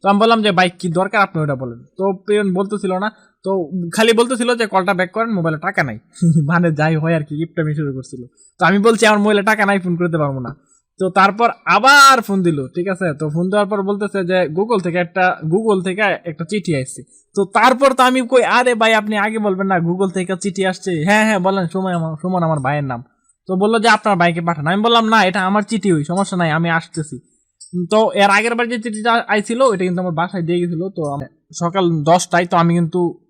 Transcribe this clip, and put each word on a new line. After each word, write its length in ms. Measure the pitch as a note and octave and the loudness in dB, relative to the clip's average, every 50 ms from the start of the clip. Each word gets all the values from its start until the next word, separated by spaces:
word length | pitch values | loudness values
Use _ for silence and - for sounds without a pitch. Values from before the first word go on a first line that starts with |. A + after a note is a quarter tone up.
তো 60 | - G3 | 2 2
আমি 100 | G3+ G3+ | 2 4
বললাম 240 | A3 A#3 A#3 A3 | 4 4 2 2
যে, 100 | G#3 G#3+ | 2 0
"ভাই, 180 | F#3 E3+ F#3 F3+ F3+ - | 2 2 0 0 -2 -6
কি 100 | - F#3 | -8 -4
দরকার, 320 | D#3+ F3+ F#3+ - - G#3+ | -2 -2 -2 0 0 0
আপনি 220 | G3 F#3+ - D#3+ | 0 0 0 -4
ওটা 120 | D#3 D3 C#3 | -4 -4 -4
বলেন।" 240 | B2+ C3 B2 A#2 A#2+ | -6 -6 -12 -12 -14
তো 340 | C3 _ _ - F#3+ G3 G3 F#3+ _ | -20 _ _ -4 -2 -2 -2 -4 _
পিয়ন 280 | - G#3 G#3 G#3 G3 F3+ | -2 0 0 0 0 -2
বলতেছিল 440 | F#3 G3 G3 G#3+ G3+ F#3+ G3+ F#3 F#3 | -2 -2 -4 -4 -6 -4 -4 -4 -2
না, 140 | G3+ A3 A3 _ _ _ _ _ _ | -4 -6 -8 _ _ _ _ _ _
তো 260 | F#3+ G3 F#3+ E3+ C#3 D#3+ F3+ F3 E3+ D#3+ | -4 -2 -2 -4 -4 -6 -8 -8 -6 0
খালি 160 | F#3+ A3+ A#3 | 2 2 4
বলতেছিল 420 | A#3 G#3+ A#3+ A#3+ C4 A3 A#3+ A#3 B3 | 4 2 2 0 0 -2 0 -2 0
যে, 120 | A#3 A#3 | -2 -2
"কলটা 280 | G3+ G3 F#3+ F3+ F#3+ G3+ | 0 0 0 0 0 0
ব্যাক 160 | F3 F#3 F3+ | -2 -2 -4
করেন, 200 | - A3 A3+ A#3 | -2 -4 -4 -2
মোবাইলে 280 | A3 F#3 E3 E3 D#3 D3+ | -2 -2 -2 -2 -4 -2
টাকা 240 | D#3+ F#3 G3+ - | -6 -4 -2 -2
নাই।" 160 | E3 C3 A2 G#2+ _ _ _ - | -2 -2 -6 -12 _ _ _ -2
<laughs> 260 | - E3+ D#3 E3 D3 | 0 2 2 2 2
মানে 260 | C#3+ F3 E3+ F3 E3+ | 2 0 2 2 0
যাই 240 | D#3 C#3+ D3+ D#3+ E3 | 0 0 0 0 0
হয় 180 | D#3 D3+ E3 E3+ | 0 0 0 0
আর 60 | D#3+ | -2
কি, 160 | D3+ - D3 | -2 -6 -8
কিপটামি 380 | D3 E3 E3 _ - D#3 D#3 D3+ | -8 -8 -6 _ -4 -4 -4 -4
শুরু 180 | D3+ D3+ C#3+ | -4 -4 -6
করছিল। 340 | C3 C3 B2+ - - B2+ A#2+ B2 _ _ _ _ _ _ | -6 -8 -12 -14 -16 -16 -16 -18 _ _ _ _ _ _
তো 60 | F#3 | 0
আমি 140 | E3 F#3+ G3+ | 2 2 4
বলছি, 280 | G3+ A#3 A3+ G3+ A3+ | 4 4 4 4 4
"আমার 120 | G#3+ G#3+ G#3 | 4 4 4
মোবাইলে 240 | G3+ G#3+ G#3+ G3+ | 2 2 2 2
টাকা 240 | F#3+ G3 - G#3+ G#3 | 2 0 0 2 2
নাই, 120 | G3 G3+ G3 | 0 0 0
ফোন 180 | F3 F3+ F3 | 0 -2 -2
করতে 220 | E3 F3 F3 D#3+ D#3+ | -2 -2 -2 0 -2
পারবো 220 | D3+ C#3+ C3+ C3 | -2 -2 -4 -6
না।" 160 | B2 A2+ C#3 _ _ _ _ _ _ _ _ _ | -8 -10 -14 _ _ _ _ _ _ _ _ _
তো 120 | F#3+ F#3 | -4 0
তারপর 400 | F#3 G3 F#3+ G3 G3 G#3 A#3 A#3 - - _ | 2 4 2 2 2 2 0 0 0 -2 _
আবার 560 | - - - A3+ C4+ C#4+ C#4+ C#4 C4+ C4+ B3 | 0 2 4 6 6 8 10 10 8 8 6
ফোন 220 | G#3+ - G3 F#3+ | 2 -2 -2 0
দিল, 260 | F3+ E3+ D#3+ C#3+ C3 C3 | 0 0 0 -2 -6 -6
ঠিক 200 | _ F3 F3 G3 | _ -6 -4 -4
আছে? 260 | F#3 F3 F#3+ E3+ C#3+ | -4 -2 -2 -4 -4
তো 160 | D3 D#3 D3+ | -4 -6 -4
ফোন 200 | D3 E3 F3 F#3+ | -2 -2 -2 0
দেওয়ার 160 | F#3+ G#3 G#3 | 0 0 0
পর 160 | F#3+ G#3+ G3+ | 0 -2 -4
বলতেছে 420 | F#3+ G3 G#3 G3 G#3 G3 - G3 F#3 | -2 -2 -4 -4 -4 -4 -4 -4 -2
যে, 240 | E3+ F#3 F#3 F3+ D3+ | 0 0 0 0 0
"Google 340 | D#3 F3 G3+ A3+ A#3+ G3 | 0 -4 0 0 0 -2
থেকে 160 | E3 F3+ D#3+ F3+ | -2 -2 -2 -2
একটা, 380 | F3 E3+ _ F#3+ F3+ F#3 F3 - E3 | -4 -2 _ 0 0 0 0 -2 -4
Google 400 | D#3 E3 G#3 A3+ A3 G#3 F#3+ F3 | -2 -2 0 2 0 0 0 0
থেকে 180 | F#3+ F3+ G3+ | -4 -4 -2
একটা 420 | G#3+ G3 E3+ - _ F3 D3+ - E3+ | 0 0 -2 -2 _ -12 -10 -10 -8
চিঠি 300 | D#3+ G#3 G#3 - - D#3 | -6 -6 -6 -2 -2 -4
আসছে।" 280 | C3+ B2+ - - - - _ _ _ _ _ _ | -4 -4 -8 -12 -20 -20 _ _ _ _ _ _
তো 80 | G3+ G3 | -4 -4
তারপর 480 | F#3+ _ G#3+ A3 B3+ B3+ B3 C#4 C4+ | 0 _ 4 4 4 4 6 4 2
তো 100 | C4 C4 | 4 4
আমি 240 | B3+ B3+ B3+ C4 B3+ | 2 4 4 0 0
কই, 160 | A#3 C4+ B3+ | 2 2 2
"আরে 320 | A3+ E3 G3+ A#3+ B3+ B3+ A#3+ | 4 4 2 2 2 2 2
ভাই, 200 | A3 A3+ A3 A3+ | 2 4 4 4
আপনি 220 | A3+ G#3 G#3+ G#3+ | 2 2 0 -2
আগে 220 | G#3 G3 A3 A3 A3 | -2 -2 -2 -2 -2
বলবেন 280 | G#3 G#3 F#3+ F#3 G3 | -2 -2 -2 -2 0
না, 120 | F#3+ F#3+ F3 | 0 0 0
Google 320 | E3 E3+ F3+ F#3 G3 F#3+ | 0 0 0 0 -2 -2
থেকে 260 | - F#3+ F3+ F3+ F#3+ F3 | -2 -4 -4 -4 -6 -6
চিঠি 260 | - G3+ F3 G3 F#3+ | -6 -6 -4 -2 -2
আসছে?" 380 | F#3+ F#3 F#3 - G3 F3 D#3+ D3 | -2 -2 -4 -6 -4 -4 -2 0
"হ্যাঁ, 200 | F#3 G#3 G#3+ G#3+ | 2 2 2 2
হ্যাঁ, 140 | A3 G#3+ F#3+ | 2 0 0
বলেন, 280 | F3+ F#3+ G3 G3 F3+ | 0 0 0 0 -4
সুমন 260 | E3 - F#3+ F#3 F#3+ | -4 -4 -4 -4 -2
আমার, 240 | F3+ E3+ D#3+ D#3+ D#3+ D3+ | -4 -4 -4 -6 -8 -8
সুমন 200 | - F3+ F#3 F3+ | -6 -4 -2 0
আমার 160 | E3+ D#3+ D#3+ D3+ | 0 0 -2 -2
ভাইয়ের 260 | C3 C3+ D3 D3 C#3+ | -2 -2 -2 -2 -4
নাম।" 180 | C3+ B2+ A#2+ C3 _ _ _ _ _ _ _ _ | -4 -6 -8 -10 _ _ _ _ _ _ _ _
তো 100 | - F#3 | -6 -2
বললো 220 | F#3 G3+ G#3+ A3+ A#3 | 0 0 2 2 2
যে, 100 | G#3 A#3 | 2 2
"আপনার 280 | G#3+ G#3+ - A3 G3 | 2 2 2 0 0
ভাইকে 240 | E3+ F3 F3 E3+ F3 | 2 2 0 0 -2
পাঠান।" 260 | E3+ E3+ E3+ D3 C#3+ | -4 -4 -4 -4 -4
আমি 160 | D#3 F3+ G3+ | -2 -2 0
বললাম, 260 | G#3+ A#3 A#3 A#3 A3+ A3 | 0 2 2 2 2 2
"না, 160 | A3+ A3 G3 | 2 2 2
এটা 220 | F#3 F3+ G#3 F#3 | 2 0 -2 -2
আমার 160 | F#3 G3 G#3+ | 0 0 0
চিঠি, 300 | G#3 - A3+ G#3+ - G3+ | -2 -2 -4 -2 0 0
ওই 120 | F3 D#3 D3 | 0 0 0
সমস্যা 320 | D#3 E3+ F#3+ G3 - G3 | -2 -2 -2 -2 -2 -2
নাই, 140 | F3+ F3 D#3+ | -2 0 0
আমি 200 | D3 D#3+ E3+ E3+ | 0 0 0 0
আসতেছি।" 480 | E3 E3 - - _ E3 D3+ - - B2 _ _ _ _ _ _ _ _ - _ - F3+ F3 E3 | 0 -2 -4 -4 _ -10 -8 -8 -10 -16 _ _ _ _ _ _ _ _ -20 _ -6 -6 -4 0
তো 220 | G#3 G#3+ A3 G3+ | 2 2 2 2
এর 180 | - G3+ G3+ G3+ | 2 2 2 4
আগের 240 | G3 G3+ A3 A#3 A#3 | 4 2 0 0 -2
বার 140 | A3+ A#3+ A3+ | -2 -2 -2
যে 100 | B3 A#3 | -4 -6
চিঠিটা 340 | G#3+ A#3+ G#3+ G#3+ G#3+ A#3 | -6 -8 -8 -4 -2 0
আইছিল, 500 | A#3 A#3 A3+ - G3+ G#3+ G#3 - A3+ A#3+ | 0 0 0 0 -2 -2 -2 -2 0 2
ওইটা 220 | C4+ B3+ G#3 F3+ F#3 | 2 2 2 0 -2
কিন্তু 160 | F3+ F3 F3+ | -2 -2 -2
আমার 120 | F3+ F3+ | -4 -4
বাসায় 300 | E3 D#3 E3+ F3+ G3 F#3+ | -4 -4 -4 -4 -4 -6
দিয়ে 180 | E3+ D#3+ F3 F3 | -4 -2 -2 -2
গেছিল। 280 | F3 F3 E3+ D#3+ F3 F#3+ | -2 -4 -4 -6 -6 -8
তো 240 | F#3+ - D#3+ C#3+ C#3 | -6 -6 -6 -6 -6
আমি 100 | C#3+ C#3 - _ _ _ _ D#3 | -8 -10 -12 _ _ _ _ -10
সকাল 480 | - F3 E3+ E3+ G3 F#3 E3+ E3 D#3 | -6 -6 -2 -2 0 0 0 0 0
দশটায়, 440 | D3 D3+ E3+ F3+ - - - F3 F3+ | 2 2 2 2 2 0 0 0 0
তো 100 | F3 F#3+ | 2 2
আমি 180 | F3 E3 E3+ E3+ | 2 2 4 2
কিন্তু 440 | F3 E3+ D#3+ E3 F3+ F3 E3+ - - _ | 2 0 0 -2 -2 -2 -2 -4 -8 _